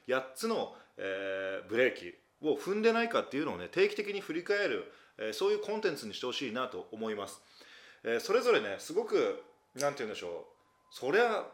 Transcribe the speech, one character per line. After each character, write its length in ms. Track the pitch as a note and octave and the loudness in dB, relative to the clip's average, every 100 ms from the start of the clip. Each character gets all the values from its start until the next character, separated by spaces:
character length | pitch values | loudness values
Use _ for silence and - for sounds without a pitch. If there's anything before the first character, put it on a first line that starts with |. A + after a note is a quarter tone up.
| - | 0
八 160 | B2+ C3 | 0 0
つ 140 | - A3+ | -4 -2
の、 300 | G3+ F#2+ - - - | -2 -2 -8 -16 -8
え 680 | G2 F#2+ G2 F#2+ F#2+ F#2+ | -4 -4 -4 -4 -4 -6
ー、 60 | F#2+ | 0
ブ 80 | A2+ | 4
レ 120 | B2+ | 4
ー 60 | |
キ 220 | - F2 - _ _ | 2 -8 -16 _ _
を 140 | D3+ A#2 | 0 0
踏 200 | F3 G#3 | 0 2
ん 60 | |
で 120 | A3 | 4
な 100 | A3+ | 4
い 60 | A#3 | 2
か 100 | B2 | 0
っ 80 | - | 0
て 80 | C3+ | -2
い 60 | |
う 40 | D3+ | -2
の 100 | F2+ | -4
を 20 | |
ね、 100 | F2 | -2
定 200 | E3+ G3+ | 4 4
期 80 | G#3 | 2
的 160 | G3+ | -4
に 80 | G3+ | -4
振 100 | - D#3+ | -4 -4
り 80 | E3+ | 0
返 200 | G3+ F#3 | 2 2
る、 280 | G#2 - - - - | 0 -4 -14 -18 -6
え 140 | A2 | -4
ー、 20 | |
そ 160 | - G3 | 0 2
う 20 | |
い 40 | G#3 | 2
う 40 | |
コ 160 | G#3 G#3+ | 0 0
ン 60 | |
テ 80 | G3+ | 0
ン 80 | D3 | 0
ツ 100 | A2 | -6
に 60 | |
し 80 | F#2+ | -6
て 40 | B2+ | -4
ほ 60 | |
し 160 | A#2 C3 | -2 -2
い 60 | |
な 160 | A#2 C3 | -2 -4
と 180 | F#2 F#2 | -6 -10
思 180 | A2 A2 | -6 -4
い 40 | G#2 | -4
ま 120 | F#2+ | -6
す。 140 | - - - - - - - A2 | -10 -20 -20 -20 -20 -20 -8 -2
え 100 | A#2 | 0
ー、 40 | |
そ 100 | - | 2
れ 80 | A3+ | 4
ぞ 140 | A#3+ | 6
れ 80 | F3 | 4
ね、 160 | G#2+ F#2+ | 2 -6
す 140 | - | -4
ご 100 | F3 | -2
く、 400 | A3+ F#3+ G#2+ - - _ _ B2+ | 2 2 2 0 -10 _ _ -2
な 140 | C#3+ | -2
ん 20 | |
て 140 | C#3 A2 | -2 -6
言 20 | |
う 40 | |
ん 20 | |
で 40 | F#2+ | -6
し 60 | |
ょ 240 | F2+ E2+ - _ _ _ _ | -8 -8 -10 _ _ _ _
う、 20 | - | -6
そ 160 | B2+ | 2
り 80 | G3 | 4
ゃ 240 | A#3+ G#3+ - | 4 2 -4